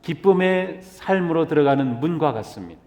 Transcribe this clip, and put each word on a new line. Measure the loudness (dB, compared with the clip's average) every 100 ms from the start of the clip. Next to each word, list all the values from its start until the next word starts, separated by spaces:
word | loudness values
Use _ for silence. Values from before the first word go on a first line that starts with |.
기쁨의 | -8 0 4 4 4 0 -2 -10
삶으로 | -18 -14 -2 0 2 0 2
들어가는 | 2 2 2 0 -2
문과 | -4 0 -2
같습니다. | -2 -10 -14 -16 -18